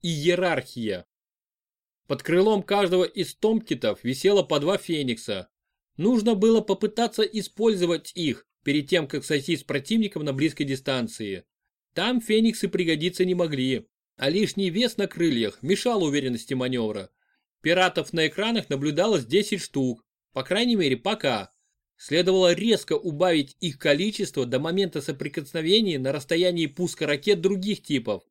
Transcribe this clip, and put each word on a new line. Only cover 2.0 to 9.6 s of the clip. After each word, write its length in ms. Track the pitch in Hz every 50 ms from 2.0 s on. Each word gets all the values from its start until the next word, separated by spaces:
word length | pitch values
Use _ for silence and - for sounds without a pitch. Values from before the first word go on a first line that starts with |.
| _ -
Под 160 | 143 - -
крылом 400 | - 170 185 190 220 214 196 -
каждого 400 | - 202 202 202 175 180 180 175
из 320 | - - 196 165 - -
томкитов 680 | - - 220 226 214 - - 143 - - 107 101 -
висело 400 | - 120 131 - - 196 208 196
по 160 | - - 151 143
два 180 | 143 175 202
феникса. 720 | 190 - - 165 151 139 123 117 - - - 101 92 - _ _ _ _ _ _ _ _ _ -
Нужно 380 | - 165 226 254 220 208 233 226
было 260 | 190 214 226 226 220
попытаться 640 | 220 - 190 - 220 208 - 233 240 226 - 220
использовать 880 | 214 208 220 214 - - - - 226 226 214 180 175 170 170 151 - - -
их 320 | 175 165 139 110 - - _ _ _ -
перед 240 | 143 139 151 139 -
тем, 180 | 180 170 143
как 180 | 135 - 135 -
сойти 320 | - 156 139 135 - 165
с 60 | -